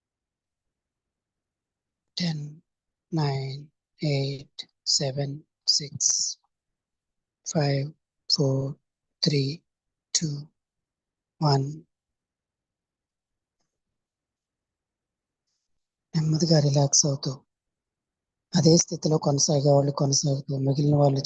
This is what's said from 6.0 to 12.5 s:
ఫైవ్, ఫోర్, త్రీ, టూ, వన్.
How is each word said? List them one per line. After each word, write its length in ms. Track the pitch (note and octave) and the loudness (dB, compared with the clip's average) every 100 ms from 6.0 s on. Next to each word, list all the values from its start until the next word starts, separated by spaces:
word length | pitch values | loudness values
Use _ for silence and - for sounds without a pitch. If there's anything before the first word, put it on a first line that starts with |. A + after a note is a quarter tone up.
| - - - - _ _ _ _ _ _ _ _ _ _ - | 0 0 -4 -8 _ _ _ _ _ _ _ _ _ _ -6
ఫైవ్, 400 | E3 C#3+ C#3 D3 - _ _ - | -2 0 0 -4 -12 _ _ -6
ఫోర్, 400 | - C3+ C3+ C#3 - _ _ _ - | 0 0 0 -4 -10 _ _ _ -2
త్రీ, 360 | E3+ C#3+ C3+ E3 _ _ _ _ _ - | 0 0 -2 -6 _ _ _ _ _ -4
టూ, 120 | D#3 C#3+ D3+ _ _ _ _ _ _ _ _ - D3+ | -4 -6 -12 _ _ _ _ _ _ _ _ -4 0
వన్. 220 | C3+ C#3 D#3+ - _ _ _ _ _ _ | 0 -2 -8 -18 _ _ _ _ _ _